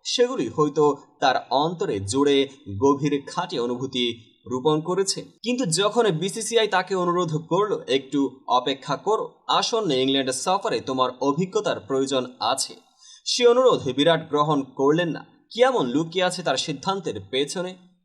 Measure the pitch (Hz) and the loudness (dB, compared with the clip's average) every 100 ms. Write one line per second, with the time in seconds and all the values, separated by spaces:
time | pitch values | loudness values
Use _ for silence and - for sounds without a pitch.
0 | - - 247 254 117 - 151 151 147 139 | -4 0 0 0 -4 0 0 4 2 2
1 | - _ 135 123 - 131 160 175 190 104 | -10 _ 0 0 0 0 0 -2 -4 -4
2 | 98 131 143 139 135 - - 98 139 139 | -2 0 4 2 0 -6 -12 -2 0 2
3 | 147 143 - - 180 127 120 123 131 127 | 0 -2 -4 -8 -6 -6 -4 -4 -6 -4
4 | 120 113 - _ - 131 151 151 170 180 | -4 -6 -18 _ -8 -2 0 0 0 -2
5 | 196 180 - _ 226 247 220 160 208 220 | -2 -4 -10 _ -4 -2 0 0 0 2
6 | 220 156 190 226 214 226 214 190 185 190 | 2 0 -4 -6 0 0 2 0 0 0
7 | 175 175 170 151 - 175 208 139 - 135 | 0 0 0 -4 0 0 2 -2 0 -2
8 | - 143 135 - - 123 143 139 - 131 | 0 -2 -2 -4 0 0 0 -6 -4 -4
9 | 190 220 - _ - 156 196 226 196 131 | 0 -2 -4 _ -2 0 0 -2 0 2
10 | 131 135 131 123 185 190 214 123 127 131 | 2 2 -2 -2 -2 0 0 -4 -4 0
11 | 127 123 139 139 185 214 202 123 - 135 | -2 0 0 0 -2 -2 -2 -4 -2 -2
12 | 135 139 123 - 110 135 - - _ _ | 0 -2 -4 -4 -2 -2 -4 -10 _ _
13 | - - - - 240 240 254 170 151 123 | -20 -12 -6 4 6 6 6 4 0 2
14 | 151 160 160 147 147 147 131 - 139 160 | 4 2 0 0 2 0 -2 0 2 2
15 | 175 - - _ _ 214 254 240 127 135 | 0 -4 -12 _ _ 2 4 4 0 0
16 | 165 180 180 180 165 131 - 139 190 196 | -2 0 0 0 -2 -2 -4 -6 -4 -4
17 | - 104 101 131 143 180 180 185 _ _ | -4 -8 -4 -4 -2 -4 -8 -10 _ _